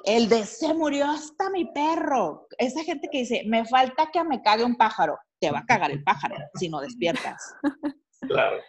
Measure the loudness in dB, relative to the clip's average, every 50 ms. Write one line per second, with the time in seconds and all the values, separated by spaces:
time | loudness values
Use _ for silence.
0 | -2 2 4 4 6 6 4 2 2 -2 -6 -4 -2 -2 0 0 0 0 0 0
1 | 0 0 -2 -4 -6 -12 -6 -4 -4 -2 -2 -2 -4 -4 -2 -2 0 0 0 0
2 | 0 0 0 0 0 0 -4 -8 -16 _ -4 -2 -2 -2 -2 -4 -4 -4 -6 -6
3 | -6 -6 -4 -4 -2 -2 -2 -4 -2 0 0 0 0 4 4 4 4 4 2 0
4 | 0 0 2 -2 0 0 -2 0 4 4 4 4 4 0 4 4 4 2 4 2
5 | 0 0 0 -4 _ _ _ -4 -2 -2 -2 -2 2 2 2 2 2 0 -2 -2
6 | 0 0 -2 0 -2 -8 -6 -8 -12 -12 -8 -6 -6 -4 -4 -6 -8 -8 -6 -2
7 | -2 -2 0 -2 -4 -8 -10 -10 -16 -18 -14 -4 -4 -4 -4 -2 -8 -8 -8 _
8 | _ _ _ -14 -6 -2 2 2 2 2 0 -4 -8